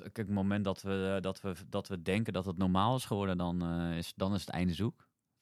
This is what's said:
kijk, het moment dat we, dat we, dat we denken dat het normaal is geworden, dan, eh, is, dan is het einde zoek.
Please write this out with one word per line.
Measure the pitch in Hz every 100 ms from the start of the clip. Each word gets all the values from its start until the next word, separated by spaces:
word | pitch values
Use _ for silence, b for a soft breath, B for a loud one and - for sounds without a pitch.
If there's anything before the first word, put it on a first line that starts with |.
kijk, | 92 117
het | 98
moment | 101 98 101
dat | 98 92
we, | 98 98 95 98
dat | 92 95
we, | 101 85 95
dat | 101 -
we | 95
denken | 82 107 113
dat | 95 95
het | 85
normaal | 95 92 107 131
is | -
geworden, | 104 98 90
dan, | 87 87
eh, | 85 85 85 82
is, | 82 -
dan | 95
is | 101
het | -
einde | - 90
zoek. | 80 107 - _ _ _ _